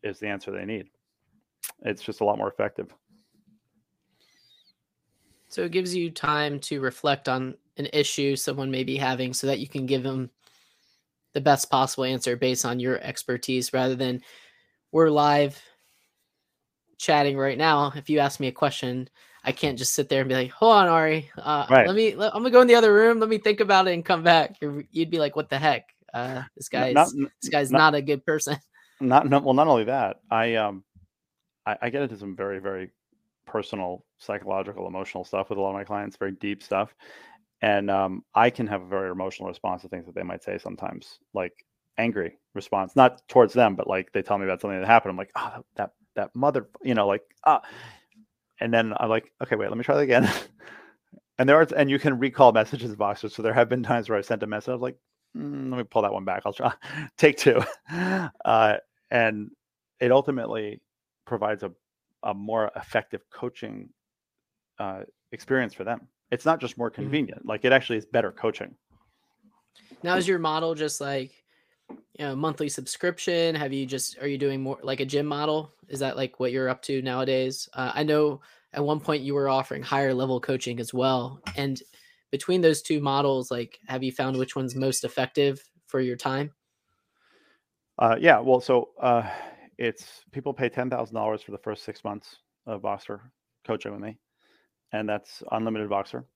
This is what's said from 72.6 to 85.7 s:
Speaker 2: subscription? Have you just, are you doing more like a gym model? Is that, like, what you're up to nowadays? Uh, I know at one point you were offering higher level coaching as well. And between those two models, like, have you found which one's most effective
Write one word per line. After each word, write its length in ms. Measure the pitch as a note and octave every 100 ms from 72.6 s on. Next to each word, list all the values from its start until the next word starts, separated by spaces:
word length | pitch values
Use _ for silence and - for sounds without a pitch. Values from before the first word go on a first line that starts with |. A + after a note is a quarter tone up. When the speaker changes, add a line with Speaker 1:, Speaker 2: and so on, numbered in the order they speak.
| D3+
Speaker 2:
subscription? 840 | - C3 - F3+ F3 - E3+ E3
Have 180 | D#3 C#3+
you 140 | C3+ C3+
just, 320 | C3+ - -
are 80 | C#3+
you 120 | C#3
doing 240 | C#3+ C3+
more 160 | C3 C3+
like 180 | C3+ C3+
a 60 | C3+
gym 220 | C#3+ D3
model? 460 | C#3+ D3+ D#3 D3 _ _
Is 100 | C3+
that, 180 | C3+ C3
like, 220 | C3 _
what 120 | B2+
you're 180 | C3 C3
up 120 | B2+
to 200 | - C3+
nowadays? 640 | C3 B2+ C3 C3 C3 C3 -
Uh, 180 | - B2+
I 80 | -
know 400 | D3+ D3+ D3+ C#3+ _ _ _
at 100 | -
one 160 | D3 D3+
point 220 | D3+ D3+
you 140 | C3+ C#3+
were 120 | C#3
offering 360 | C3+ C3+ C#3
higher 300 | C3 C#3 C#3
level 280 | B2+ C3 B2
coaching 380 | - C3 B2+ A#2+
as 120 | A#2
well. 480 | B2+ C3 C3 B2 C3+ - -
And 240 | C#3 C3 - _ _ _ _
between 300 | C#3 - F#3
those 200 | E3 D3+
two 180 | - D3+
models, 520 | C#3+ C#3 C#3 C3+ B2
like, 260 | B2 A#2 - -
have 140 | C3
you 100 | C3
found 260 | B2+ C3 C3
which 180 | B2+ -
one's 200 | C3 B2+
most 280 | C3+ B2
effective 580 | D3 - C3 - C#3+ C#3 _